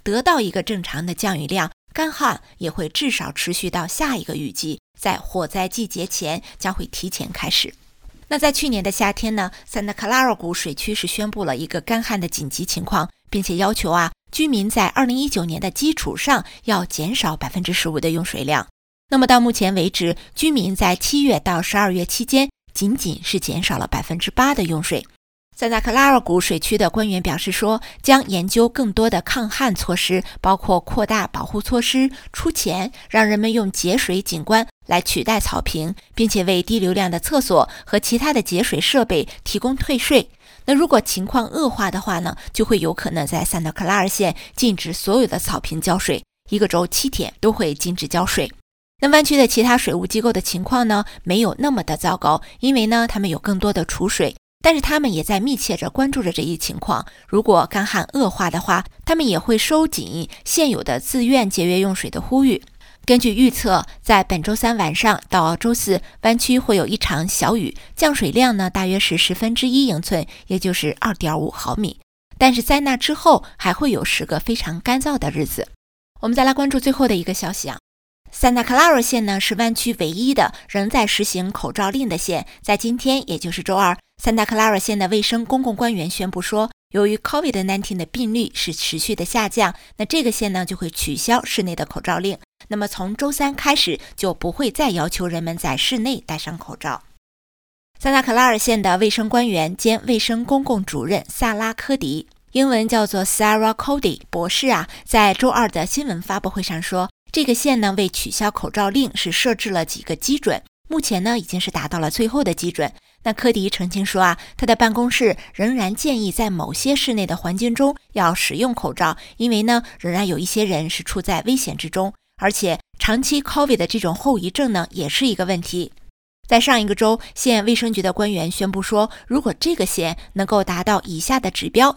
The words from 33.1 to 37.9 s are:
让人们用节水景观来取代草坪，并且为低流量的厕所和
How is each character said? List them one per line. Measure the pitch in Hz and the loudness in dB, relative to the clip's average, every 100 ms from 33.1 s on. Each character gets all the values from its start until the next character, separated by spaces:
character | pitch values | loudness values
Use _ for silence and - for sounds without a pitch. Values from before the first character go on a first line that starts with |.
让 | 220 214 | 2 4
人 | 208 | 4
们 | 220 | 2
用 | 226 196 | 2 0
节 | - 175 226 | -2 0 0
水 | - 185 | 0 -2
景 | - 165 | -2 -6
观 | 151 220 226 _ - | 2 2 2 _ -2
来 | 175 | -2
取 | - - | 0 -2
代 | 165 220 | 0 0
草 | - - | 0 -2
坪， | - 160 156 196 - | -2 -4 -6 -8 -10
并 | - 220 | 0 2
且 | 202 | 2
为 | 180 185 | 2 0
低 | 180 226 | 2 0
流 | 185 | 2
量 | 214 185 | 0 0
的 | 170 | -2
厕 | - 294 | 0 0
所 | - 170 - - | 4 4 4 -2
和 | - | -2